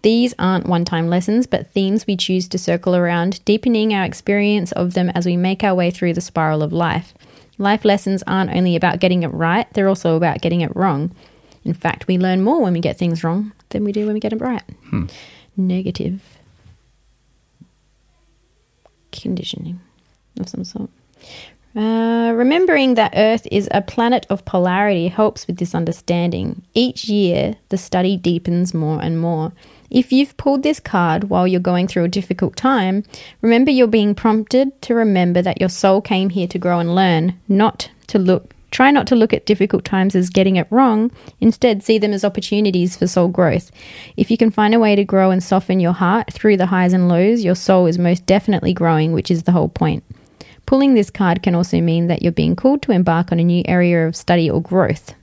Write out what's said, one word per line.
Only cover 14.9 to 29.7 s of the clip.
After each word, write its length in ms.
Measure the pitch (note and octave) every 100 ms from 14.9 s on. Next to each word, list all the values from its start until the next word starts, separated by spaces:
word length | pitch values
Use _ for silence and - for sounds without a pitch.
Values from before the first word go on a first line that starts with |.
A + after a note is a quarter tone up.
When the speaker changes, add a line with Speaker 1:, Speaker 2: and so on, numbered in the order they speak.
| - F2 - - - _ -
Speaker 1:
Negative 640 | F#3 F3+ F#3+ F3+ - F#3+ _ _ _ _ - _ _ _ _ _ _ _ _ _ - _ _ _ _ _ _ _ _ _ _ _ _ _ _
conditioning 680 | - - F3+ - - - F3+ _ _ _ _ _ -
of 100 | F3+
some 140 | -
sort. 260 | F#3 - G3+ _ _ _ - - - _ _
Uh, 580 | G#3+ A3 A3+ A3+ A#3 A#3
remembering 600 | A#3 B3+ E4 F#4 D4+ C4
that 180 | A#3 G#3+
Earth 320 | - G#3+ A3+ -
is 200 | G#3 G3
a 100 | G3+
planet 440 | G3 - A#3 B3 -
of 140 | G3
polarity 640 | - F#3 F3+ F#3 G#3 F#3 E3+
helps 400 | F3 G#3+ - -
with 100 | F3
this 160 | F3
understanding. 880 | E3+ E3 E3+ - F3 F3 E3 - - -
Each 320 | A3+ B3+ -
year, 500 | A3+ G#3 F#3 E3+ D3+ G#3+ _
the 80 | F#3
study 400 | - F#3 F#3 F#3+
deepens 560 | F3+ E3+ F3 F3 F3+
more 280 | E3 D3+ D#3
and 180 | E3 E3
more. 320 | E3+ D#3+ D#3+ - -